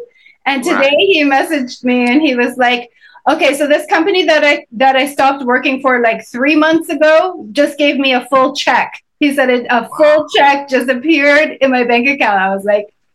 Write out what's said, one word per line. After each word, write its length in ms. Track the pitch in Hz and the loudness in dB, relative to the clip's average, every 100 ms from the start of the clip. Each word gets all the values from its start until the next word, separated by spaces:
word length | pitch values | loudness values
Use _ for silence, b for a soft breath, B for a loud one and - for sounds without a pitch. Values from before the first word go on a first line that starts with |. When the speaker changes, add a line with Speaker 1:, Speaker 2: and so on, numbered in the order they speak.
| - b b b 254 | -10 b b b -6
Speaker 1:
And 200 | 269 262 | -4 -2
Speaker 2:
Right. 180 | 320 | 0
Speaker 1:
today 120 | 277 294 | 2 2
he 280 | 392 330 | 2 2
messaged 600 | 285 269 330 302 247 - | 2 0 0 -4 -6 -6
me 240 | 247 247 240 | -2 0 2
and 120 | 269 | 2
he 140 | 311 247 | 0 0
was 200 | 247 247 | -2 0
like, 340 | 247 240 - b b b - | 0 -2 -6 b b b -4
"Okay, 260 | 320 294 285 | 0 0 0
so 120 | 294 | 0
this 180 | 302 392 | 0 0
company 360 | 339 339 370 330 | 0 0 0 2
that 200 | 302 294 | 2 2
I, 200 | 294 - | -2 -4
that 220 | 220 262 262 | 0 2 2
I 120 | 277 | 0
stopped 360 | - 269 285 | 0 0 0
working 380 | 247 247 294 262 | -2 -2 -2 -2
for, 200 | 269 247 | 0 0
like, 240 | 226 196 - | 0 -2 -8
three 280 | 240 277 302 | -4 0 2
months 320 | 311 320 320 | 2 0 -2
ago 560 | 294 311 320 370 339 214 | 0 4 4 2 -6 -6
just 260 | 214 302 - | -2 -2 0
gave 200 | 294 269 | -2 0
me 160 | 269 | 0
a 120 | 247 247 | -2 0
full 280 | 262 277 277 | 0 0 -2
check." 380 | - 233 - - _ - | 0 0 -2 -8 _ -4
He 140 | 294 | -2
said 160 | 285 254 | 0 0
it, 160 | 247 240 | 0 0
a 180 | 240 - | -4 -2
full 300 | - 302 302 | 0 2 2
Speaker 2:
Wow. 60 | 302 415 | 0 2
Speaker 1:
check 340 | 285 277 - | 2 2 -2
just 180 | 254 247 | -2 -2
appeared 720 | 247 302 302 285 294 311 - | -2 0 2 4 2 0 0
in 120 | 269 | 0
my 120 | 254 | 0
bank 240 | 240 240 254 | 0 0 0
account. 320 | 277 240 202 | 0 0 0
I 160 | 190 196 | 0 -2
was 80 | |
like, 300 | 202 208 208 _ _ | 0 -2 -2 _ _